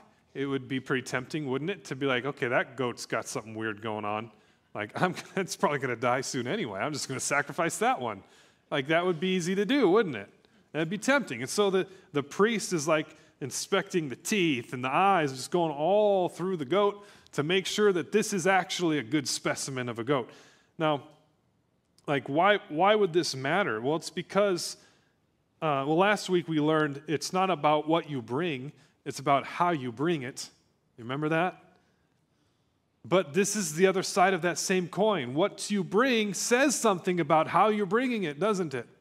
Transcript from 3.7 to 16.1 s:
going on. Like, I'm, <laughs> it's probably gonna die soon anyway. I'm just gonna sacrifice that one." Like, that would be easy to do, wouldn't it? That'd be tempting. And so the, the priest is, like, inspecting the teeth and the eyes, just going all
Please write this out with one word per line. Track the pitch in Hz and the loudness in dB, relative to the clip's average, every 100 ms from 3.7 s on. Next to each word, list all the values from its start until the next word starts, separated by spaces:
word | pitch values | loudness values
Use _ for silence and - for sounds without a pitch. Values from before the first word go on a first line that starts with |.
| 101 | -6
going | 113 107 | -6 -6
on. | 104 107 113 - _ _ _ | -4 -6 -8 -16 _ _ _
Like, | - 107 135 | -8 -8 -2
I'm, | 180 156 | -2 -2
<laughs> | - - | -8 -6
it's | 190 - | -6 -2
probably | 190 143 | 0 0
gonna | 131 117 | -2 0
die | 123 127 | 0 0
soon | 135 135 117 | -2 -6 -4
anyway. | 214 135 95 | -4 -6 -4
I'm | 127 | -6
just | 139 - | -6 -6
gonna | 127 | -6
sacrifice | - 143 143 147 165 - | -2 0 -2 -2 -2 0
that | 233 233 | 0 0
one." | 120 98 - - _ _ _ | -4 -6 -12 -20 _ _ _
Like, | 147 139 | -6 0
that | 165 | 2
would | 185 165 | 2 0
be | 190 | 0
easy | 185 165 190 | 0 0 0
to | |
do, | 208 285 190 | 0 4 4
wouldn't | 208 196 | 4 2
it? | 113 101 _ _ _ _ | -4 -10 _ _ _ _
That'd | 147 160 | -6 -4
be | 202 | -2
tempting. | - 277 202 117 | 2 2 0 -6
And | 131 | -4
so | - 202 | 0 2
the, | 190 175 - - | 2 -2 -8 -6
the | 143 | -4
priest | 143 - 214 220 - | -4 0 2 2 -2
is, | 175 143 | -2 2
like, | 156 151 - - _ | 2 0 -10 -20 _
inspecting | 135 - - 190 - 180 151 | -8 -8 -2 -2 0 -2 -2
the | |
teeth | 113 - 214 170 123 117 | -6 -2 2 2 0 -4
and | 127 | -6
the | 131 | -2
eyes, | 151 196 185 147 | 2 4 4 2
just | 131 127 | -2 -4
going | 180 165 | -2 0
all | 143 160 208 214 | 0 2 4 4